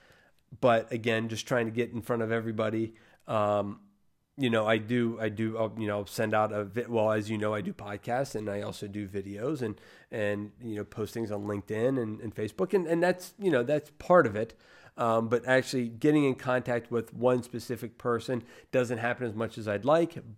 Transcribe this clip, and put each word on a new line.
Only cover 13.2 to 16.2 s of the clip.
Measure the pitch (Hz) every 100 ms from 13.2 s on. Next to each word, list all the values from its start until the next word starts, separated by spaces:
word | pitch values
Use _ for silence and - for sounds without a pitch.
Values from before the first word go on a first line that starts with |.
| - -
you | 196
know, | 131
that's | 123 151 - -
part | - 175 123
of | 104
it. | 110 - - - - -
Um, | 117 113 113
but | 120 127
actually | 131 - 131 117
getting | 113 151 151